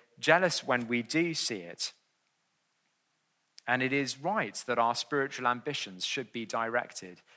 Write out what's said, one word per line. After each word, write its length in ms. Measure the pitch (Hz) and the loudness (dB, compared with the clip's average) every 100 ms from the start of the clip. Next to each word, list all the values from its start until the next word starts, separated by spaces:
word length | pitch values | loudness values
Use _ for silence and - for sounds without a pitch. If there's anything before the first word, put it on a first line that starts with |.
| _ - | _ 0
jealous 440 | - 170 180 - | 6 6 6 2
when 240 | - 123 117 | 2 2 2
we 140 | 120 | 0
do 320 | 117 160 170 | 2 0 2
see 260 | 156 - 104 | 0 -2 -4
it. 340 | 85 - - - _ _ _ _ _ _ _ _ _ _ _ _ _ _ _ - - | -8 -6 -8 -8 _ _ _ _ _ _ _ _ _ _ _ _ _ _ _ -8 0
And 160 | 127 | 0
it 120 | 127 | 2
is 260 | 139 131 135 | 0 -2 -4
right 420 | 160 220 113 - - | -2 -2 -2 -4 0
that 120 | 117 | 2
our 160 | 117 117 | 2 2
spiritual 520 | - 143 139 131 123 | -2 -2 -2 0 0
ambitions 560 | 123 151 139 - 92 | 0 -4 -6 -8 -6
should 300 | - 143 123 | -4 -4 -6
be 120 | 120 110 | -8 -4
directed 760 | 117 113 120 123 - 92 90 _ | -2 0 -2 -2 -8 -12 -16 _